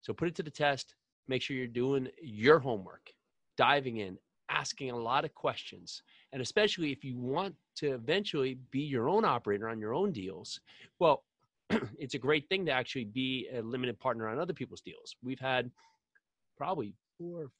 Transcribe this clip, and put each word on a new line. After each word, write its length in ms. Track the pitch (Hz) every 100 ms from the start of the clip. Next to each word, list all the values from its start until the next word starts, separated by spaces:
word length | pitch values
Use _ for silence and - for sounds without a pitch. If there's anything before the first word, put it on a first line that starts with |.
So 100 | -
put 160 | 107 170
it 60 | 170
to 60 |
the 80 | 156
test. 440 | - 147 135 - _ _ _ -
Make 120 | 127
sure 160 | - 135
you're 100 | 127
doing 420 | 117 127 139 127 -
your 380 | 156 104 117 156
homework, 520 | 131 110 92 90 - _ _ _ _ -
diving 420 | 123 143 131 113
in, 200 | 98 92 _ _ -
asking 400 | 156 139 - 135
a 60 | 120
lot 280 | 113 131
of 100 | 156
questions. 680 | - 147 117 - 98 87 - _ - _
And 100 | 135
especially 500 | 123 - 208 208 156
if 120 | 135
you 120 | 139 123
want 380 | 123 139 196 156 _ -
to 180 | 147
eventually 640 | 131 113 175 208 160 131 131 127
be 100 | 135
your 280 | 147 135 117
own 160 | 196
operator 440 | 220 123 - 101 110
on 120 | 113
your 140 | 107
own 180 | 131 202
deals, 480 | 135 92 85 107 - _ - - _
well, 260 | 170 139 _ _ _ _
<clears throat> 100 | _ 214 127 -
it's 160 | 135
a 40 | 139
great 300 | 123 156 143
thing 180 | 190 175
to 60 |
actually 320 | 131 120 139
be 440 | 110 113 131 131 101
a 80 | 123
limited 360 | 113 127 127 113
partner 300 | 135 117 110
on 100 | 117
other 140 | 170
people's 300 | 156 139 104
deals. 340 | - 82 - -
We've 180 | 120 131
had 300 | 131 127 123 - - _ _ _ _ _ _ _
probably 360 | 147 185 107 - _ _
four 340 | 170 175 143 _